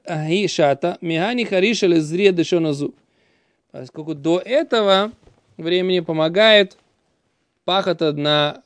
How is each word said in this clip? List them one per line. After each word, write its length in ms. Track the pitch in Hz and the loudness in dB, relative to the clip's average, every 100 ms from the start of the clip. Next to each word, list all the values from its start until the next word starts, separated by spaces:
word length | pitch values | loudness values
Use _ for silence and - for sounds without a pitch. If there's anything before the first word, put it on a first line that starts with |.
| - | -8
аги 420 | 160 151 185 185 | -6 -2 0 0
шата 500 | - 147 135 170 190 | 2 2 2 -2 -4
мигани 420 | 170 160 196 247 | -4 -2 -2 -2
хариша 440 | 226 190 202 233 190 | -2 2 2 2 2
лезрия 440 | 165 151 170 202 | 2 0 -2 -2
дешоназу. 600 | 175 156 175 160 139 147 - _ _ _ _ _ _ _ | -2 -2 -2 -2 -4 -8 -10 _ _ _ _ _ _ _
Поскольку 420 | 139 127 - 156 147 | -18 -18 -16 -12 -6
до 240 | 156 175 | -2 -2
этого 720 | 196 269 311 233 202 190 208 - _ _ _ - | 0 -2 0 0 2 2 0 -6 _ _ _ -8
времени 420 | 165 180 185 180 | -2 0 0 -2
помогает 760 | 170 160 160 175 220 208 196 - _ _ _ _ _ _ _ _ - | -2 0 0 4 6 6 4 -4 _ _ _ _ _ _ _ _ -4
пахота 480 | 190 185 165 160 | -2 -2 -2 -2
на, 500 | 147 147 147 147 - | -2 0 2 0 -4